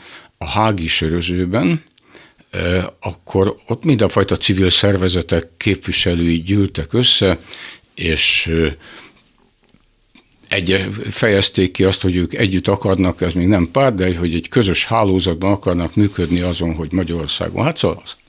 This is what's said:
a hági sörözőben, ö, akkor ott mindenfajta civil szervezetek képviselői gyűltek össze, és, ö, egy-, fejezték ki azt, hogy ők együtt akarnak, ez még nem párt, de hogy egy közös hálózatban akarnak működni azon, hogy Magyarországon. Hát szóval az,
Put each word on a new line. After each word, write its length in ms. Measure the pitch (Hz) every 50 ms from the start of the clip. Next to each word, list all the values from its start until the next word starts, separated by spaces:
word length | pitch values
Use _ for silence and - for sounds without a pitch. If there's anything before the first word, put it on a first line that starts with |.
| - - - - - - _ _ -
a 40 | 76
hági 400 | - 104 110 110 107 92 82 80
sörözőben, 960 | - - 82 80 82 87 85 87 90 90 92 87 95 120 170 180 170 156 - _ _ _ _ _ - - - - _ _ _ _
ö, 280 | - 90 85 87 90 92 92 92 - _
akkor 560 | - 95 85 - _ - - 95 95 107 - - _ -
ott 160 | 117 - -
mindenfajta 540 | 165 139 104 110 90 - 104 98 - 90 -
civil 320 | - - 98 92 95 90
szervezetek 800 | 87 - - 101 101 92 92 92 87 90 82 - - 85 - - - _
képviselői 840 | - 110 95 - - - 87 - - 92 87 85 85 85 85 82
gyűltek 520 | 82 92 101 104 98 - - - 76 - -
össze, 440 | 117 127 - - - 107 - 82 - - - - - - - - - _ _ _
és, 520 | - 85 85 78 76 - - - - - 82
ö, 180 | 82 82 80 78 76 - - - - - - - - _ _ _ _ _ _ _ _ _ _ _ _ _ _ _ _ _ _ _ _ - _ _ - _ _ -
egy-, 380 | - 101 90 82 95 98 95 98 101 110 - 110
fejezték 600 | - - 120 113 101 98 95 - - - 92 90
ki 120 | - - 92
azt, 180 | 95 95 -
hogy 140 | - 92 87
ők 180 | 90 87 78 -
együtt 340 | - 120 98 95 90 - -
akarnak, 540 | 101 - - 104 95 92 95 92 85 -
ez 120 | 90 87 85
még 140 | 90 87 92
nem 220 | 107 92 85 82
párt, 240 | - 135 139 131 110
de 220 | 90 92 92 90 82
hogy 160 | 87 85 80
egy 160 | 85 - -
közös 360 | - 127 113 95 82 - -
hálózatban 640 | - 113 113 110 98 92 95 87 92 82 80 92 98
akarnak 440 | 101 98 - 95 87 87 85 82 -
működni 460 | 107 104 98 - - 90 78 87 87
azon, 340 | 90 90 85 80 85 85 80
hogy 160 | 78 82 76
Magyarországon. 720 | 85 92 90 82 85 85 78 73 - - 87 85 87 92 113
Hát 140 | 156 165 -
szóval 240 | - 87 82 - -
az, 80 | - - - _